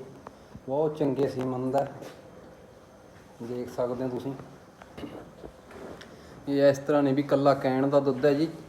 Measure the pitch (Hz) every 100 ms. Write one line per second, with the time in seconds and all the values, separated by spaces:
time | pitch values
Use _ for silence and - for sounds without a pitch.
0 | - - - - - - - 139 156 151
1 | 143 127 139 131 131 127 131 135 139 -
2 | - - - - - - - - - -
3 | - - - - 117 123 120 - 123 123
4 | 131 123 139 135 - - - - - -
5 | - - - - - - - - - -
6 | - - - - - 139 139 139 - 147
7 | 139 135 139 139 139 135 135 131 139 143
8 | 139 127 143 143 160 -